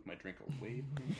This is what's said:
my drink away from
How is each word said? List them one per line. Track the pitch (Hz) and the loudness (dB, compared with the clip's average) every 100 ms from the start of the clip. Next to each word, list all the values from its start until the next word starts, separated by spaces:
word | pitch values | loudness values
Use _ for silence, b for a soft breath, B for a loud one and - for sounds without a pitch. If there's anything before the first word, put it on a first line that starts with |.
| 95 | -4
my | 90 | -4
drink | 95 92 | -4 -4
away | - 143 107 139 - 143 | -2 0 0 0 2 2
from | B | B